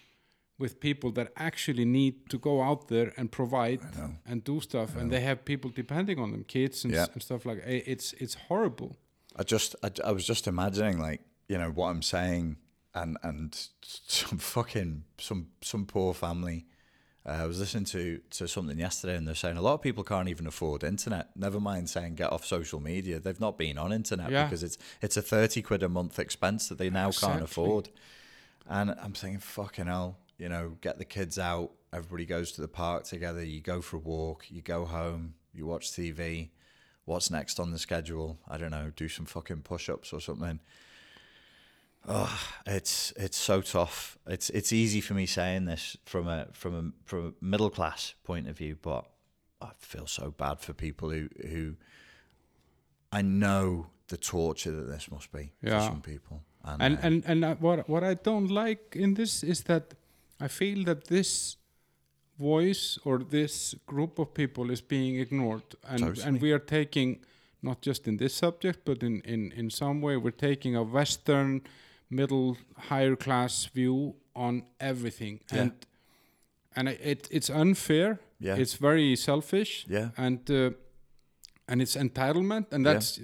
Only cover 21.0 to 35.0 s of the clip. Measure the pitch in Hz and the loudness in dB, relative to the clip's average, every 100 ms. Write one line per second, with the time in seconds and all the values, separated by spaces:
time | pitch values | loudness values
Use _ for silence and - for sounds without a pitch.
21 | - 92 - - 98 104 101 95 87 90 | -2 -4 -4 -4 -2 0 -2 -2 -4 -4
22 | 87 82 85 82 - 87 80 76 73 92 | -4 -2 -2 -2 -2 -2 -2 -6 -4 -4
23 | 92 80 90 95 107 - 80 71 85 110 | -2 -4 -4 -2 -2 0 -2 -2 -2 0
24 | 107 95 82 139 147 85 82 - - - | -2 -2 0 2 2 0 -4 -8 -16 -6
25 | 104 - - 107 110 - 98 101 90 87 | -2 0 2 4 4 2 0 0 2 0
26 | 87 - - - 95 107 - - 92 92 | -2 -4 -6 0 0 0 -2 -2 0 2
27 | 95 92 101 82 80 - 90 107 - - | 2 2 2 2 -2 0 2 2 -2 -12
28 | - - - - - _ - 98 101 - | -20 -20 -20 -20 -20 _ -6 -2 0 -2
29 | 101 98 98 98 - - 98 - 87 90 | -8 -8 -8 -8 -8 -8 -8 -6 -4 -2
30 | 90 92 _ - 87 85 85 85 92 - | -4 -8 _ -12 -6 -6 -6 -6 -6 -6
31 | 95 98 90 87 87 85 85 _ _ 90 | -6 -6 -4 -2 -2 -2 -4 _ _ -10
32 | 85 87 85 85 85 - 78 - 85 85 | -8 -8 -4 -2 -4 -6 -8 -4 -2 -2
33 | - 87 85 85 82 78 76 90 85 90 | -4 -8 -6 -6 -6 -8 -4 -4 -4 -8
34 | 80 80 80 78 - 85 78 85 85 82 | -4 -4 -4 -6 -12 -12 -4 -4 -2 -2